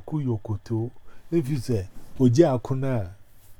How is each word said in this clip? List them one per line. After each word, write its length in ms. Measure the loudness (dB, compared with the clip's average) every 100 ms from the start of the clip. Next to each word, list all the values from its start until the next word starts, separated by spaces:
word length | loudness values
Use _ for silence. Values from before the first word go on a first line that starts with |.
| -4
ko 100 | -4
yɛ 160 | -2 -4
ɔkoto, 500 | -4 -8 -4 -4 -4 -8 -14 -14 -2
na 80 | -2
if 80 | 0
you 80 | -4
say, 300 | -2 -2 -2 -10 -12 4
"Ogye 260 | 6 8 6
ako 260 | 4 -2
na," 360 | -2 0 -2 -4 -10 -20 -20 -20